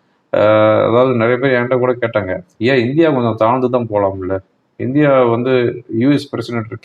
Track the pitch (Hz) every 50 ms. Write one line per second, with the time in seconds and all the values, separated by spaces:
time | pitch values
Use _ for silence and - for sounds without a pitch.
0 | _ _ _ _ _ _ - - 104 107 107 107 107 107 107 107 101 104 113 123
1 | 127 131 123 117 113 120 123 113 131 139 127 123 120 127 131 123 123 123 123 120
2 | 120 113 - 107 98 90 92 90 - _ _ - 110 123 139 127 113 123 139 160
3 | 165 156 143 123 120 113 107 110 110 113 127 131 127 120 127 123 120 113 104 104
4 | 101 98 95 98 92 90 95 95 - _ _ _ _ _ _ - 107 120 131 147
5 | 151 143 135 131 123 117 117 117 123 131 131 127 120 120 123 - - - 117 113
6 | 123 143 143 135 143 - - 123 110 - 120 117 110 113 113 - -